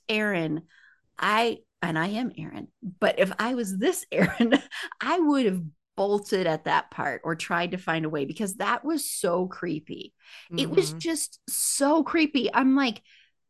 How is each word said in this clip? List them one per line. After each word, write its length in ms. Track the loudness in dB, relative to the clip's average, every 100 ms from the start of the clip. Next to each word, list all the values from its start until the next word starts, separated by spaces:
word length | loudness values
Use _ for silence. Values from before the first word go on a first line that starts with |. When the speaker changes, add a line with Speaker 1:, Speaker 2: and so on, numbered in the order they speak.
| -4
Speaker 1:
Aaron, 540 | -2 0 0 0 -4 -8 -20 -20 _ _ -4
I, 420 | 0 2 2 -2 _ -8
and 160 | -2 0
I 100 | 0
am 260 | -2 -4 -6
Aaron, 300 | -10 -10 -14 _ -12 0
but 200 | 0 2
if 120 | 0 0
I 160 | -2 -2
was 220 | -2 0
this 280 | 0 0 -2
<laughs> 40 |
Aaron, 480 | 2 2 4 2 0 -8 -12 -12 -6
I 200 | -2 2
would 260 | 4 4 2
have 160 | 0 -6 -12 _ -2
bolted 500 | 0 0 0 0 2
at 200 | 0 0
that 260 | 0 -2
part 300 | -4 -4 -4
or 120 | -4 -6
tried 360 | -2 -2 -2
to 60 | -4
find 260 | -2 -2
a 60 | 0
way, 160 | -2 -4
because 300 | -4 -6 -2
that 280 | -2 0
was 260 | 0 -2 -4
so 380 | -2 0 0 -2
creepy. 640 | -4 -6 -6 -8 -14 -14 _ -20 -20 -8 -4
It 120 | 0
was 200 | 2 2
Speaker 2:
Mm-hmm. 100 | -2
Speaker 1:
just 400 | -4 -4 -6 -10 -8
so 560 | -4 -2 2 4 4
creepy. 500 | 4 2 2 2 2
I'm 220 | 4 4 4
like, 260 | 2 -2 _ -20 _ _ _